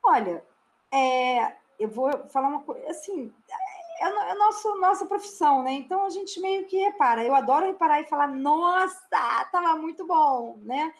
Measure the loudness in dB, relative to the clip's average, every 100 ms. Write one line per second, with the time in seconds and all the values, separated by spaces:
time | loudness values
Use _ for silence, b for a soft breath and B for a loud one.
0 | 4 4 2 -6 -10 _ _ _ _ 0
1 | 2 2 2 2 0 -4 _ _ -6 0
2 | -2 -2 -4 -2 -2 -4 -8 -10 -10 -10
3 | -8 -10 -10 _ _ -12 -10 -12 -16 -6
4 | -4 -2 -4 2 2 2 -4 2 2 2
5 | -2 -4 -6 0 2 2 0 -6 -4 -2
6 | -2 -4 -10 -6 -4 -4 -2 0 0 2
7 | 2 2 2 2 4 2 2 0 2 2
8 | 0 0 0 0 0 2 2 2 0 -4
9 | _ -2 0 -2 -2 0 0 0 -4 -10
10 | 0 4 4 2 -4 -12 -8 -4 -4